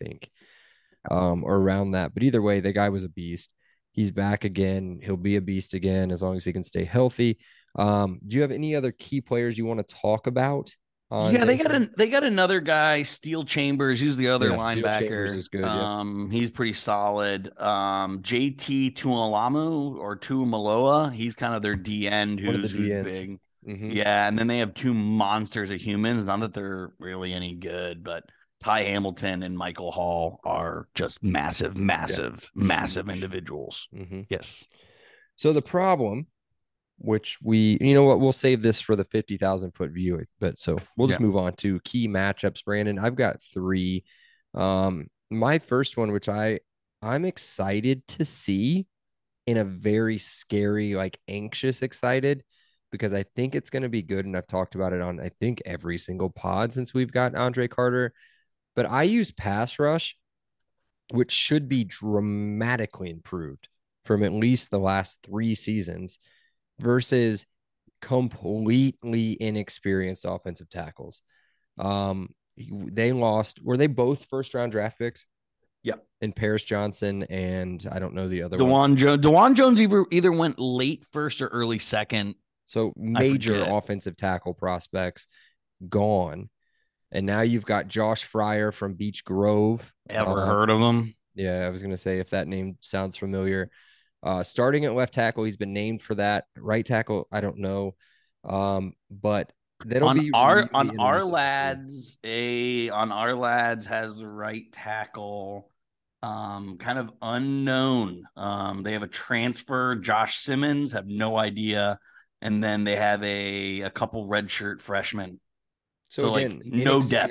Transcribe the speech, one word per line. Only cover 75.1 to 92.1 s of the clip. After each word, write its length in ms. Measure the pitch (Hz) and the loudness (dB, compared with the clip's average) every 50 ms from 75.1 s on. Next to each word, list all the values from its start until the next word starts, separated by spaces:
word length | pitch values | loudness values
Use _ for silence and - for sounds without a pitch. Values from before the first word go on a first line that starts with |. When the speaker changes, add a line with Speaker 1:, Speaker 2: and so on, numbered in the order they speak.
| - - - _ _ _ _ _ _ _ _ _ _ _ - | -6 -10 -16 _ _ _ _ _ _ _ _ _ _ _ -6
Speaker 2:
Yep. 220 | 113 - - - _ _ _ | -6 -6 -6 -10 _ _ _
Speaker 1:
And 140 | 110 107 - | -6 -6 -4
Paris 280 | - 110 107 107 107 - | -2 0 0 0 0 -2
Johnson 600 | - 107 101 104 104 98 - 104 101 101 98 92 | -2 -2 -2 -2 -2 -4 -4 -4 -4 -2 -4 -6
and 640 | - 92 95 92 92 92 92 90 90 90 85 92 - | -6 -6 -4 -4 -4 -4 -4 -4 -6 -8 -8 -10 -8
I 100 | - 95 | -6 -6
don't 140 | 92 - - | -6 -6 -6
know 140 | 92 95 92 | -6 -4 -4
the 160 | 92 87 85 | -4 -4 -4
other 140 | 87 92 90 | -2 0 2
one. 100 | 131 127 | 4 6
Speaker 2:
Dewan 280 | 135 135 139 143 139 127 | 6 6 8 8 8 8
Jo-, 200 | 135 143 147 143 | 8 6 6 6
Dewan 380 | 143 151 156 175 220 254 269 | 8 8 10 10 10 8 8
Jones 260 | 233 269 262 240 214 | 8 8 8 8 8
either, 240 | 220 196 208 202 185 - | 8 6 6 6 4 4
either 200 | 170 175 170 185 | 4 4 6 6
went 280 | 165 165 165 160 - - | 6 4 2 0 0 -2
late 460 | 127 127 123 123 131 143 165 - - _ | -2 -2 0 0 0 0 0 -2 -8 _
first 300 | - 151 151 147 - - | -6 -4 -4 -4 -4 -4
or 60 | 135 - | -4 -4
early 320 | - 120 120 117 113 107 | -2 -2 0 0 0 -2
second. 560 | - - - 107 104 - - 107 101 101 98 - _ _ _ _ _ - | -2 0 0 0 0 0 -2 -2 -2 -2 -6 -10 _ _ _ _ _ -6
Speaker 1:
So 220 | - 117 110 98 - - | -2 -2 -2 -2 -2 -4
Speaker 2:
I 220 | 104 110 113 117 | -4 0 2 4
Speaker 1:
major 380 | 127 135 135 135 107 117 104 101 | 4 4 4 2 2 2 2 2
Speaker 2:
forget. 140 | 87 82 101 | 2 2 0
Speaker 1:
offensive 440 | 104 - - 104 98 - 98 85 - | 0 0 -2 -4 -6 -6 -8 -6 -4
tackle 360 | 101 95 92 87 - 90 87 | -2 -2 -2 -2 -4 -6 -6
prospects 720 | - 98 92 90 87 - - - 95 92 90 - - - - _ _ _ _ _ _ _ _ _ _ 92 90 | -4 -2 -2 -2 -4 -6 -6 -4 -2 -2 -4 -4 -8 -16 -20 _ _ _ _ _ _ _ _ _ _ -8 -2
gone. 600 | - 104 104 107 104 95 90 78 76 90 98 - _ _ _ _ _ _ _ _ _ _ _ _ | 0 2 4 4 4 2 0 -2 -6 -10 -12 -16 _ _ _ _ _ _ _ _ _ _ _ _
And 140 | - 95 98 | -6 -4 -2
now 160 | 101 101 110 | 0 2 2
you've 240 | 113 120 117 113 101 | 2 2 2 0 0
got 220 | - 104 101 82 95 | 0 -2 -2 -2 -2
Josh 380 | 87 107 107 110 110 - - | -2 0 0 0 0 -2 -4
Fryer 460 | - - 110 104 107 107 107 107 107 | -4 -2 -2 0 0 0 0 0 -2
from 220 | 104 - 104 98 92 | -2 -4 -6 -6 -6
Beech 300 | 85 104 104 98 - - | -6 -6 -6 -6 -8 -8
Grove. 720 | - 95 95 101 104 104 104 107 110 117 117 - - _ _ _ - | -4 0 2 4 4 6 6 4 4 2 0 -4 -12 _ _ _ -6
Speaker 2:
Ever 340 | 107 110 107 95 98 98 92 | -2 0 0 0 0 0 2
Speaker 1:
Uh, 20 | |
Speaker 2:
heard 240 | 101 104 104 107 110 | 2 4 4 4 6
of 100 | 110 110 | 6 6
him? 360 | 117 120 117 117 113 110 - _ _ _ _ | 6 6 4 4 0 -2 -8 _ _ _ _
Speaker 1:
Yeah, 320 | 95 95 92 90 90 90 | -4 -2 -2 -2 -2 -2
I 40 | 90 | -4
was 120 | 92 92 | -4 -6
gonna 160 | 98 98 92 90 | -6 -6 -6 -4
say 220 | - 98 | -2 -2